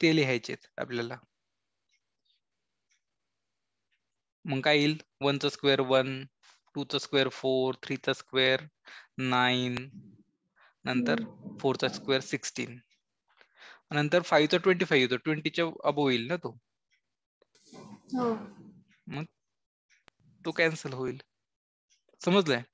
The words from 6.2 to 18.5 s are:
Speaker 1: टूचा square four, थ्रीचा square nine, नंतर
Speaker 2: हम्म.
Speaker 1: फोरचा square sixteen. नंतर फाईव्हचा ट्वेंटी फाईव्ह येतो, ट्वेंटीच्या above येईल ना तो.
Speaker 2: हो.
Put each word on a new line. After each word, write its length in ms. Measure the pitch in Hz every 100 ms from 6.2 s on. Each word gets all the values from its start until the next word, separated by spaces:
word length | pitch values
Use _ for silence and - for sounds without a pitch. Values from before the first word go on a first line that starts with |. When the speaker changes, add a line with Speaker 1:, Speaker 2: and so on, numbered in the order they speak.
| 135 _ _ _ _
Speaker 1:
टूचा 260 | 143 135 139
square 300 | - 143 131
four, 460 | - 135 131 131 123
थ्रीचा 300 | - 135 -
square 480 | 135 - 131 131 131 151 _ - - - -
nine, 720 | 131 123 123 123 127 123 131 - - - _ _ _ _ _ _
नंतर 380 | - 127 120 156
Speaker 2:
हम्म. 360 | - - - -
Speaker 1:
फोरचा 300 | 135 123 131
square 340 | - - 131
sixteen. 580 | - 143 - - 120 123 _ _ _ _ _ _ _ _ - - _
नंतर 300 | 147 147 175
फाईव्हचा 360 | 170 156 151 180
ट्वेंटी 280 | 190 180 180
फाईव्ह 180 | 147
येतो, 140 | 123 127
ट्वेंटीच्या 480 | 156 151 151 170 170
above 440 | - 147 147 139
येईल 180 | 120 120
ना 80 | 175
तो. 240 | 117 - _ _ _ _ _ _ _ _ _ _ - - - 208 -
Speaker 2:
हो. 220 | 254 240 220 202